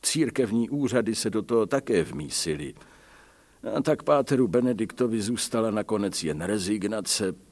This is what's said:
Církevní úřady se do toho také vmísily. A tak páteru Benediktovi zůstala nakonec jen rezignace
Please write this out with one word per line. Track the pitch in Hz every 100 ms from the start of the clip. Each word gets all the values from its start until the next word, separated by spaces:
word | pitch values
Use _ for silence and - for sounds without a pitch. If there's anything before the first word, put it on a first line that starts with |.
Církevní | - 160 139 123 120 113 113
úřady | 143 135 123 110
se | 110 110
do | 104
toho | - 117 101
také | 139 135 104
vmísily. | 78 71 73 - 85 73 73 - - - - - - - _ _ - -
A |
tak | 139 147
páteru | - 147 131 135 120
Benediktovi | 123 123 110 110 - 123 113
zůstala | 101 120 - 117 113
nakonec | 107 101 107 101 -
jen | 80 76
rezignace | 87 104 92 107 98 110 92 - 98 87 -